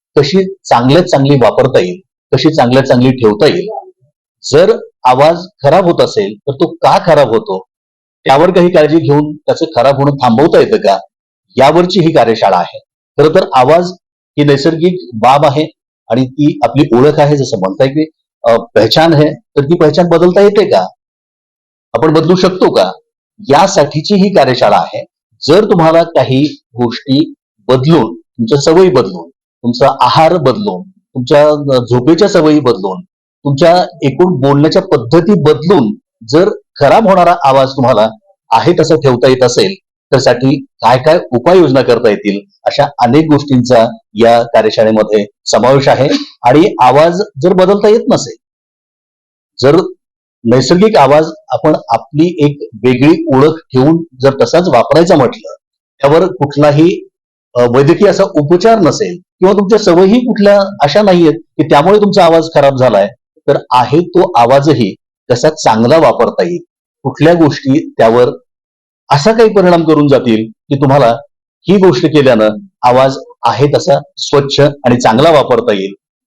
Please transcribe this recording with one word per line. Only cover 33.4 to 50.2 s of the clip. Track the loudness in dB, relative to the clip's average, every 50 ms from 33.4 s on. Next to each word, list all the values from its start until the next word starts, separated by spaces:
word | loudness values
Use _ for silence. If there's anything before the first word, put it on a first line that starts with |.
| -6 -6 -2 0 2 2 2 2 0 -4 -6 -6 -6
एकूण | -4 -2 0 0 0 0 -2
बोलण्याच्या | 0 0 2 2 0 2 0 -2 -2
पद्धती | 0 -2 -4 -2 -2 -2 0 2 2 0 2 2
बदलून | 0 0 0 0 0 0 0 0 -2 -6 -10 _ _ _ _ -8 -2 0
जर | 0 0 0 -2 -6 -12 _ _ -2
खराब | 0 2 2 2 2 2
होणारा | 2 2 2 2 0 0 0
आवाज | 0 2 2 0 0
तुम्हाला | -2 -2 -2 0 0 0 0 -2 -4 -10 _ _ _ _ _ _ -2
आहे | 0 0 0 0 0
तसा | 0 0 -2
ठेवता | 0 0 0 0 0 0 0
येत | 2 2 0
असेल, | 0 0 0 -2 -2 -4 -8 _ _ _ _ _ _ -4
तर | -2
साठी | 0 -2 -2 -2 -2 -2 -2 -4 -6
काय | -12 _ _ -2 -2 0 0
काय | 0 0 0 0 0 -2 -2
उपाययोजना | 0 0 2 2 4 2 2 2 0 0
करता | 0 0 0 0 0
येतील, | -2 -2 -4 -6 -6 -6 -10 _ _ _ _
अशा | -4 -2 -2 -4
अनेक | -4 -2 -2 -2 2 2 0 2 2 0
गोष्टींचा | -2 0 -2 -2 -2 0 2 2 2 2 0 -4 -10 _ _ -4
या | 0 2 2 2 2 0
कार्यशाळेमध्ये | 0 -2 -2 0 0 0 0 0 0 0 0 0 0 -2 -2 -4 -6 _ _ _
समावेश | -4 -2 0 2 2 2 2 2 0
आहे. | 0 0 0 -2 -2 -4 -6 -12 _ _ -2
आणि | 2 2 2 2 0 0 0 0
आवाज | 2 4 4 2 2 0 -2 -6 -8 -8 -4 -2
जर | 0 2
बदलता | 2 2 2 0 0 2 0
येत | 0 0 0 -2 -2
नसेल, | -2 -4 -8 -14 -20 _ _ _ _ _ _ _ _ _ _ _ _ _ _ _ _ _ _ _ _ _ _ _ -2 0
जर | 2 2 2 0 -4 -10 -18 _ _ _ _